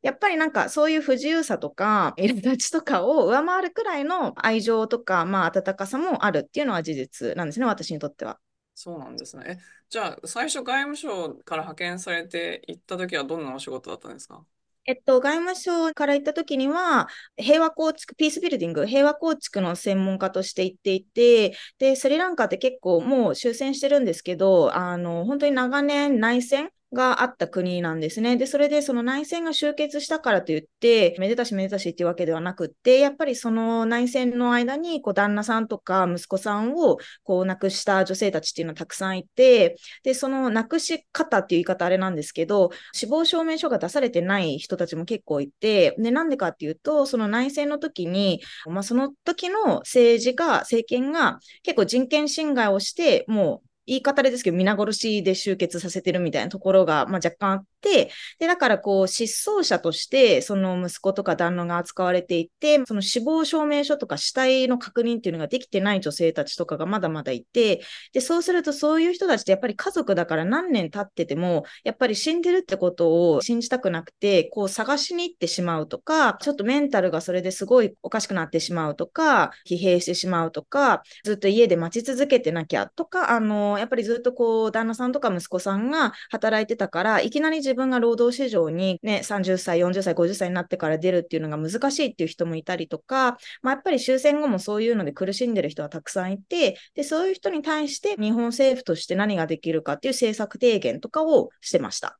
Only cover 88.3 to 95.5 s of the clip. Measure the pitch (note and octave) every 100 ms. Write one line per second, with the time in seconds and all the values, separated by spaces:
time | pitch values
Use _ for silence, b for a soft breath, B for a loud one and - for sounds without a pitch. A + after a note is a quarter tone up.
88.3 | B3 C4+ G#3+ D#3+ E3 F#3+ F3 G#3+ G#3 -
89.3 | G3+ F#3 F#3 F#3 E3+ F3 F#3 F#3+ E3 E3+
90.3 | G3+ F3+ F3+ F3 F3+ D#3 D#3 F3+ F3+ E3+
91.3 | D#3+ D#3 D3+ D#3 G#3+ C#4 C#4 C#4 - D#3+
92.3 | - E3+ D#3+ D#3+ F3+ D#3+ D#3+ _ C4+ B3+
93.3 | B3 B B B3+ C#4 F#4 C#4+ B3 C4 C#4+
94.3 | D4 D4+ F#3+ G3 G#3 A3+ A#3 D#3+ - F#3
95.3 | G3 B3